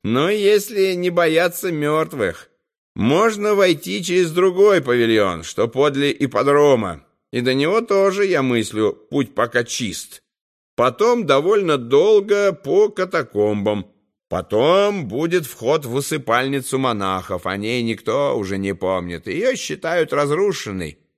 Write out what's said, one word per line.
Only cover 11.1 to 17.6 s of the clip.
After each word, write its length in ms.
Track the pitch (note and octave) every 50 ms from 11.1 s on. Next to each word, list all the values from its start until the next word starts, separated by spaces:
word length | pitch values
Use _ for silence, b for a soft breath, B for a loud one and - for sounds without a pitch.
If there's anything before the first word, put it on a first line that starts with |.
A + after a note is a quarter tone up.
| B3 A#3+ G#3+
довольно 520 | C#3+ C#3 C3+ D3+ F3+ A3 G#3 G3 E3 D3+
долго 760 | C3+ A#2+ A#2 C3 C#3+ F3 G#3 A3 G#3 G3 G#3+ G#3 G3+ G3+ G3 F#3
по 360 | - - C#3 D#3 G3 G#3+ G#3
катакомбам. 1000 | G#3 - F#3 F#3 F#3+ E3+ C#3 - - G2+ G#2 G#2+ G#2+ G#2 G2 G#2 G#2 G#2 F2+ - _ _ _ _ _ _ _ _
Потом 760 | - F#2 F#2 - - G#2+ B2+ D#3 F3+ G3 G3+ G#3 G#3 G3 D3
будет 380 | G2+ G#2 C3 D#3+ E3+ F3 F3+ D#3+
вход 400 | - - - A2+ A#2+ D3+ D#3+ C#3+
в 80 | A#2 A#2+
усыпальницу 840 | C#3 C#3 - D#3 D3+ B2+ - A2+ B2 C3 C3+ C#3 C#3 B2 - - C3
монахов. 680 | C3+ B2+ A#2 G#2 G2 F#2+ F#2+ F#2 F2+ - F#2+ F2 -
О 100 | F#2 F#2+
ней 260 | G2+